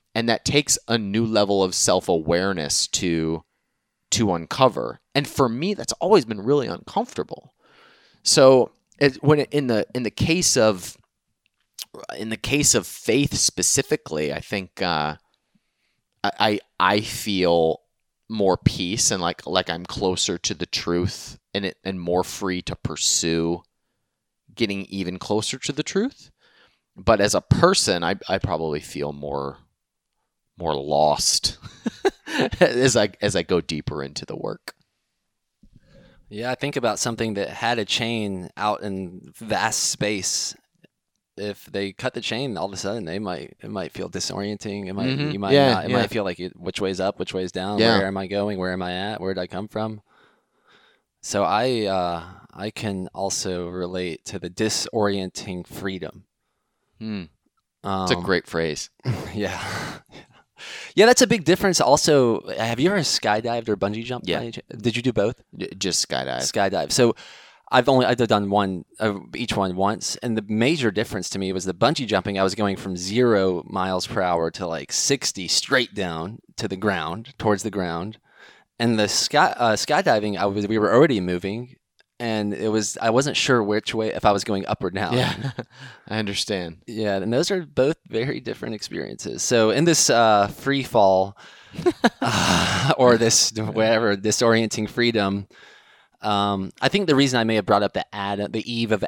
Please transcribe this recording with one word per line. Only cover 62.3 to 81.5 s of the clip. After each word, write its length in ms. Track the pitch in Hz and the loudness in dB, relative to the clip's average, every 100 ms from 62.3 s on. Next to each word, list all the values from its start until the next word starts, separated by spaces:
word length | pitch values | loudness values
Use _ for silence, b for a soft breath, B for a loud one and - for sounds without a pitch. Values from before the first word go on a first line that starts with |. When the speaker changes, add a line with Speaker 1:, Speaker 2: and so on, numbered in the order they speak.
| 104 - - | 2 -4 -4
Speaker 2:
have 240 | 113 117 | -2 0
you 80 | 170 | 2
ever 100 | 202 | 2
skydived 680 | 135 - 110 107 117 120 113 | 0 0 0 0 0 -2 -2
or 80 | 101 | 0
bungee 260 | 98 110 | 0 -2
jumped? 240 | 117 123 90 | -6 -6 -4
Speaker 1:
Yeah. 120 | 85 | -4
Speaker 2:
by 40 | |
any 80 | 117 | -4
chance? 160 | 113 - - | -10 -14 -4
Did 160 | 113 113 | -2 0
you 40 | |
do 120 | 123 | 0
both? 280 | 107 104 - _ - | 2 0 -2 _ -12
Speaker 1:
J-, 140 | - 98 | -10 -6
just 280 | 95 - - | -2 -2 -2
skydive. 340 | 65 65 64 | -4 -4 -4
Speaker 2:
Skydive. 520 | 65 - 98 95 73 | -4 0 0 0 0
So 240 | 113 120 B B B B B - | 4 4 B B B B B 0
I've 160 | 127 123 | 2 6
only, 180 | 131 123 | 4 4
I've 120 | 123 | 2
done 320 | 113 107 101 | 2 2 4
one, 340 | 101 98 92 - - | 2 2 -2 -10 -4
uh, 200 | 107 98 65 | -4 -4 -8
each 220 | - 113 104 | -8 -4 -2
one 220 | 95 90 | -2 0
once. 400 | 98 104 - - | 0 -2 -6 -6
And 200 | 120 110 | -4 -4
the 60 | 101 | -2
major 420 | 107 120 165 117 | 2 2 2 0
difference 380 | 95 113 101 87 | 0 -4 -6 -6
to 100 | 98 | -4
me 140 | 95 | -4
was 100 | 95 | -2
the 100 | 95 | -4
bungee 320 | 87 117 160 113 | 0 2 2 0
jumping. 300 | 98 104 98 | -2 0 0
I 60 | |
was 120 | 95 95 | 0 0
going 200 | 104 92 | -2 -2
from 220 | 98 90 | -6 -8
zero 640 | 92 110 123 104 95 87 - | -2 2 4 4 2 0 -4
miles 380 | 92 92 92 - | -4 -2 -2 -2
per 160 | 104 | -2
hour 300 | 90 85 82 | 0 2 0
to, 160 | - 90 | -4 -6
like, 240 | 80 69 | -6 -6
sixty 560 | - - 135 - - 87 | -4 0 -2 -2 -6 -2
straight 460 | - - 127 120 | -2 2 0 0
down 460 | 104 90 82 87 117 _ - | -4 -4 -4 -6 -10 _ -8
to 100 | 110 | -6
the 80 | 92 | -2
ground, 560 | 104 90 78 95 117 - | -2 -2 -4 -8 -12 -4
towards 260 | 110 101 | 0 0
the 80 | 110 | -2
ground. 460 | 98 90 85 101 - b b b b b - | -4 -4 -4 -8 -10 b b b b b -2
And 200 | 117 110 | 0 2
the 80 | 104 | 2
sky, 460 | - - 147 151 - | 0 0 2 2 2
uh, 180 | 117 107 | 2 2
skydiving, 600 | - 147 190 110 107 95 | 0 0 2 2 0 -2
I 100 | 101 | -2
was, 200 | 101 101 | -2 0
we 100 | 110 | 2
were 140 | 104 | 4
already 260 | 117 156 110 | 6 6 4
moving, 560 | 90 87 98 | 0 -2 -4